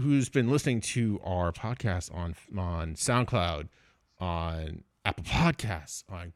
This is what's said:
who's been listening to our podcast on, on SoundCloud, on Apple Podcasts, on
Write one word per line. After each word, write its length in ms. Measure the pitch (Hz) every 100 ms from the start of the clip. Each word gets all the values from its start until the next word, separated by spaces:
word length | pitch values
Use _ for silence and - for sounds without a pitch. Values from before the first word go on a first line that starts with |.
who's 280 | 135 143 123
been 200 | 139 117
listening 320 | 139 - 117
to 380 | - 127 113 101
our 260 | - 90 87
podcast 600 | - 110 123 113 90 -
on, 220 | 80 85 82 - 98
on 380 | 87 82 82
SoundCloud, 760 | 80 - 120 120 123 85 76 85 - _ _ _ -
on 640 | 90 85 82 80 78 80 - _
Apple 200 | 104 -
Podcasts, 800 | 82 - 170 - 107 85 73 - -
on 240 | 92 85